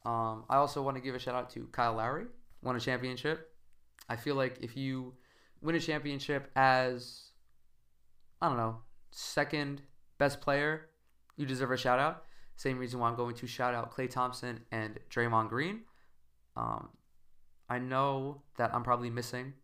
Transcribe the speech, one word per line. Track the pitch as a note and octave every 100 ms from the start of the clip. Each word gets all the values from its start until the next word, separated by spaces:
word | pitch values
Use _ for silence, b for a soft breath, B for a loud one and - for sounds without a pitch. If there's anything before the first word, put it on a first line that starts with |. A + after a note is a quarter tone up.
Um, | A#2 A#2 A2+ A2 -
I | C#3
also | C#3+ C#3+
wanna | C3+ C3
give | B2+ B2+
a |
shout | B2+
out | B2+ B2
to | A#2 A#2+
Kyle | - A#2
Lowry, | A2 A#2 D3+ A#3+ - - -
won | B2+ B2
a |
championship. | B2+ B2 B2+ B2+ D3 D#3+ - - - - - - -
I |
feel | A#2 C#3+ C#3
like | C3 B2+
if | A#2+ A#2
you | C3+ C3 B2+ B2+ b b b b
win | D3
a | E3
championship | D#3+ D3+ D3 C#3 - C#3 C3+
as, | C3+ C3 C3 B2+ B2 B2 - - - - - - - _ _ - - - -
I | E3
don't | B2
know, | A2+ A#2 - - -
second | - - - D3 D3+ C#3+ C#3 - - - -
best | C#3+ C#3
player, | - C#3+ D3+ D#3 D#3 _ _ _ _ -
you | C#3+
deserve | B2+ B2+
a | B2+
shout | B2+ B2+
out. | D3 F3 b b b -
Same | C#3 B2+
reason | B2+ B2
why | A#2
I'm | A#2
going | A#2+ A#2
to | A#2+
shout | - B2
out | A#2+ A#2
Klay | - B2+
Thompson | B2+ B2+ B2 B2 A#2+ -
and | A2+ G#2+ G#2+ -
Draymond | - A#2 A2+ G#2+
Green. | A#2 E3 A3 - b b b - _ _ A#1
Um, | A#1 A1 - - _ - - - - - -
I | B2
know | B2+ C3 C#3 C3+ C3+ C#3+ - -
that | A#2
I'm | A#2+
probably | A#2+ A#2+ A#2+
missing | A#2 A#2+ B2 C3 C#3